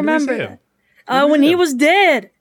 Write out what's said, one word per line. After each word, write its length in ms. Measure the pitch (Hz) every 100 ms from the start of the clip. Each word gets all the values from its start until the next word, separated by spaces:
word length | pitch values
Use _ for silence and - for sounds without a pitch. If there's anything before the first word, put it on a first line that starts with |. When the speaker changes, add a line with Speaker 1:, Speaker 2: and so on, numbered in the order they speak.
| 302
Speaker 1:
remember 200 | 311 277
Speaker 2:
see 60 | 226
Speaker 1:
that. 100 | 113
Speaker 2:
him? 100 | 98 _ _ _ _ -
Speaker 1:
Uh, 60 |
Speaker 2:
When 80 | 262
did 60 | 285
we 40 |
Speaker 1:
when 80 | 302
Speaker 2:
see 60 | 285
Speaker 1:
he 40 |
Speaker 2:
him? 60 | 349
Speaker 1:
was 160 | 349
dead. 560 | 254 294 381 381 262 180 _